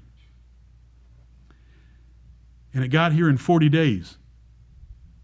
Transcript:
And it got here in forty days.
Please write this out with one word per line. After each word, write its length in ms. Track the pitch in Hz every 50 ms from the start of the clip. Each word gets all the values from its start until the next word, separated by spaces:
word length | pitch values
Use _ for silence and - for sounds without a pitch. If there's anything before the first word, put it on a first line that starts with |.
| - - - _ - - _ _ _ _ _ - - _ - - - _ _ _ - _ _ - - _ - - - - - _ _ - _ - _ - - - - - - - - - - - - - - _ - _
And 120 | - 131 131
it 40 | 127
got 240 | 147 160 170 170
here 160 | 151 160 175 156
in 80 | 139 123
forty 300 | - - 175 165 156 151
days. 480 | 147 165 160 131 104 92 82 - - - - - _ - - - - - - - - - - - - - - - - -